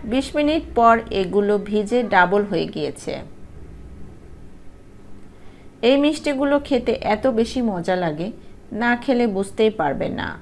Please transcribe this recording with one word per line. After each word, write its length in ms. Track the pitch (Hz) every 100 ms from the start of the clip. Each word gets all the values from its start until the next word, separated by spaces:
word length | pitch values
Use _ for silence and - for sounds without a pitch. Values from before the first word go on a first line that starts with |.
| 233
বিশ 140 | 254 269 294
মিনিট 280 | 294 311 311 -
পর 160 | 233 226 226 196
এগুলো 340 | 190 190 202 208 202
ভিজে 300 | 214 208 240 220
ডাবল 280 | 196 175 202 202
হয়ে 160 | 175 160
গিয়েছে। 400 | 160 143 - - - - - - - - - - - - - - - - - - - - - - - - - - - - - 233
এই 80 | 277
মিষ্টিগুলো 520 | 294 302 302 269 285 285 285
খেতে 240 | 262 240 220 -
এত 100 | 214 262 226
বেশি 220 | 226 - 233
মজা 260 | 185 170 185
লাগে, 240 | 170 151 180 - - - - 214
না 80 | 240 240
খেলে 220 | 240 247 240 190
বুঝতেই 360 | 196 - 220 208
পারবেন 320 | 151 139 147 -
না। 80 | 82 78